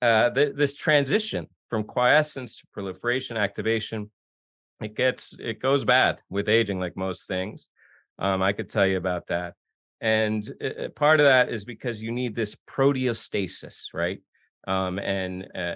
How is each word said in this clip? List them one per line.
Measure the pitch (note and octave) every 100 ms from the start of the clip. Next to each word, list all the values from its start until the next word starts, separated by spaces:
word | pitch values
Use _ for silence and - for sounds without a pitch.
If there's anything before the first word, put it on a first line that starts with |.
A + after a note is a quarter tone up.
uh, | A#2+ A2+ A#2+
th-, | A#2 D3 C#3+
this | C#3+
transition | - - D3+ C3+ G3 G#3+ F#2 E2 _ _
from | A2+
quiescence | G#2+ - B2 C#3+ D3+ C#3 B2 -
to | _
proliferation, | - G2 F#2 A#2+ B2 - A2+
activation, | G2+ - G#2+ A2+ G#2+ A2 G#2 _ _ _ _ _ _ _
it | G#2+ A2
gets, | B2+ B2+ - -
it | B2 A2
goes | C3 C#3
bad | A#2 B2+ G#2 D#2+ _
with | G2 G2+
aging, | A2+ G#2 F#2+
like | F2+ F2
most | F#2+ F#2 -
things. | F#2 F#2+ - - _ _ _ _ -
Um, | G2 F#2+
I | F#2+
could | G2 G2
tell | A2 F#2+
you | F#2
about | F2+ F2+ -
that. | F2 F2 - _ _ _ _
And, | A2+ A2 A2 G#2+ G#2+ -
uh, | C3+ -
uh, | B2+
part | - D3 D#3
of | C#3+
that | C3 B2
is | A#2 G#2
because | A2+ B2+ A2
you | A2+
need | A#2+ B2
this | G#2+ G#2+ - _
proteostasis, | - C3+ C3 B2+ A2+ - G#2 F#2+ - G2+ - -
right? | F2 F2 G2 _ _ _ _ -
Um, | F#2+ F#2 F#2
and, | G2 G2 F#2 F#2 F#2+
uh, | G2 F2